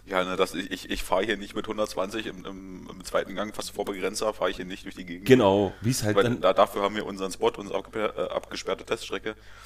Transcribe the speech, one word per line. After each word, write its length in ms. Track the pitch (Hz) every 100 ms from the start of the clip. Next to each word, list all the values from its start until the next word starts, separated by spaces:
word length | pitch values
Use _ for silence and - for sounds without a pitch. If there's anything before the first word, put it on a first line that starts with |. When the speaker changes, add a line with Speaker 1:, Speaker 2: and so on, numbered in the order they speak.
| -
Speaker 1:
Ja, 160 | 92
ne, 120 | 92 92
das, 180 | 92
ich, 160 | 80 98
ich, 200 | 92 -
ich 120 | 170
fahre 220 | - 190
hier 120 | 202 202
nicht 180 | 202 107
mit 100 | 107
hundertzwanzig 600 | 107 107 - 95 110 107
im, 180 | 92
im, 440 | 92 95 95 92 -
im 160 | 92
zweiten 300 | - 85 73
Gang, 200 | 87 107 113
fast 140 | 107
vor 120 | - 101
Begrenzer, 460 | 98 95 107 110
fahre 160 | 104 92
ich 60 | 98
hier 100 | 90
nicht 180 | 98
durch 100 | 95
die 100 | 95
Gegend. 220 | 90 87 101
Speaker 2:
Genau, 460 | 127 101 98 98 -
wie 100 | 110
es 120 | 120
halt 120 | 107 101
Speaker 1:
Weil 80 |
Speaker 2:
dann 160 | 113 127
Speaker 1:
da, 100 | 131
dafür 300 | 98 101 104
haben 120 | 101 104
wir 100 | -
unseren 260 | 98 95
Spot, 180 | 90 110 120
unsere 220 | 98 98
abgesper-, 360 | 98 113 107 -
äh, 140 | -
abgesperrte 540 | - - 98 90 95
Teststrecke, 500 | - 117 - 98 110 107 - -